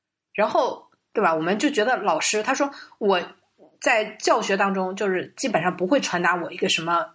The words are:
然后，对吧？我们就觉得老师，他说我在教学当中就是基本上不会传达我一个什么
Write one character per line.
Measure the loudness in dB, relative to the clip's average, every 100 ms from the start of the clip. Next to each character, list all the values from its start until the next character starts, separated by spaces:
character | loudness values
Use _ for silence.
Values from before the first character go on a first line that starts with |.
| _ _ _
然 | -2 0
后， | 2 0 -4 -14 _ _
对 | 0
吧？ | 2
我 | 2
们 | 0 0
就 | 0
觉 | 2
得 | 0 2
老 | 0 0
师， | 0 -2
他 | -2
说 | 0 -2 -4 -20 -4
我 | 0 2 -2 -16 _ _ -20 -4
在 | 0 0 0 -2
教 | 2 2
学 | 2 0
当 | 0
中 | 0 -4 -2
就 | -2
是 | -2 -6 -6
基 | -2
本 | 0
上 | 0
不 | -2 0
会 | 0
传 | 0 0
达 | 0
我 | 0 -4
一 | -4
个 | -2
什 | 0
么 | 0 -2 -2